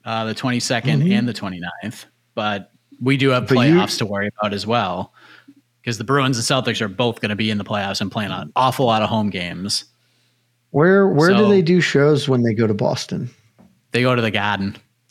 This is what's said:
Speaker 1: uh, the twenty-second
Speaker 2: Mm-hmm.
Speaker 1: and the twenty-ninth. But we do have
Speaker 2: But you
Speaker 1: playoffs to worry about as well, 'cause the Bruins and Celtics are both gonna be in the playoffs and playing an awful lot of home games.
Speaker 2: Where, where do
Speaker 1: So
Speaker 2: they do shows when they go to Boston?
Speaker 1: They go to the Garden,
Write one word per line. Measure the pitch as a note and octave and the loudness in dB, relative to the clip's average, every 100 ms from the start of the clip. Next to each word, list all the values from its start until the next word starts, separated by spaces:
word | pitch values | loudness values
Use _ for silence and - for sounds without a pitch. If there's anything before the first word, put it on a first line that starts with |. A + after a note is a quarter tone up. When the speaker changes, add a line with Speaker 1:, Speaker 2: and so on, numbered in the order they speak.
| A#2+ | -6
Speaker 1:
uh, | A2+ A2+ | -6 -6
the | |
twenty-second | A2 C3 A#2+ - B2 C3+ D3 | -4 -4 -4 -2 -2 0 2
Speaker 2:
Mm-hmm. | E3 | 2
Speaker 1:
and | G3+ B2 | 2 -2
the | |
twenty-ninth. | G#2 G2+ F2+ F2 F2 G#2 - - _ _ | -6 -8 -8 -10 -10 -12 -12 -20 _ _
But | - G#2+ G2+ F2+ _ _ - | -6 -4 -4 -10 _ _ -6
we | B2+ C#3 | -2 2
do | C3+ | 2
have | B2+ G#2+ | 2 2
Speaker 2:
But | C3 | 4
you | B2+ | 6
Speaker 1:
playoffs | E3+ - - | 4 2 -4
to | G#2 | -4
worry | G2+ G2+ - | -4 -6 -4
about | G#2+ | -4
as | G2+ G#2 | -4 -2
well, | A#2+ F#2+ F2+ G2 _ - - - _ _ _ - | -2 0 -6 -10 _ -20 -20 -20 _ _ _ -8
'cause | G#2+ | -8
the | A2 | 0
Bruins | C#3 C3 A#2 | 0 2 -2
and | A#2 | 0
Celtics | C3+ B2 G#2+ | 0 0 -4
are | G#2+ | -4
both | F#2+ A#2+ A2 | 0 -2 -2
gonna | G#2+ G#2 | -6 -2
be | A2 | -2
in | G#2+ | -4
the | G2 | -4
playoffs | G#2 G2 G2 | -4 -4 -4
and | G2 | -6
playing | - G2+ | -6 -6
an | F#2 D#2 - | -8 -6 0
awful | C3 C3 B2 | 0 2 2
lot | A2 | 2
of | G#2+ | 2
home | A2+ G#2 | 0 -2
games. | F#2+ F2 E2+ G2 - - _ _ _ _ _ _ _ _ | -4 -8 -8 -6 -6 -8 _ _ _ _ _ _ _ _
Speaker 2:
Where, | C#3+ E3+ G3 G3 | 2 4 4 4
where | D3+ E3 | 4 4
do | G3 | 6
Speaker 1:
So | G#3 | 6
Speaker 2:
they | G3 | 4
do | E3 F3+ | 4 2
shows | D#3 C#3+ C#3+ D3 C3 | 4 2 4 2 2
when | B2+ | 2
they | A#2 | 2
go | G#2+ A2+ | 2 0
to | |
Boston? | G2+ - C#3+ - - B2 _ _ _ _ _ _ | 0 -2 -2 -6 -8 -8 _ _ _ _ _ _
Speaker 1:
They | A#2+ | 0
go | B2+ | 2
to | B2 | 2
the | A2+ | 0
Garden, | G#2 G#2 G2+ G2 - _ _ _ | 0 -2 -2 -4 -8 _ _ _